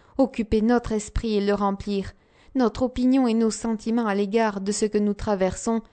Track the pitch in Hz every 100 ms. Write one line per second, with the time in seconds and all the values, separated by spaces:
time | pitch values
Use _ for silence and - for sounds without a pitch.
0 | _ - 269 - 214 220 220 240 233 214
1 | - - 226 208 202 202 202 196 208 196
2 | 190 - _ _ - 262 226 - 247 247
3 | 254 262 247 226 226 - 226 220 220 233
4 | 220 196 202 226 220 196 190 208 214 208
5 | 208 202 220 196 185 - 233 226 -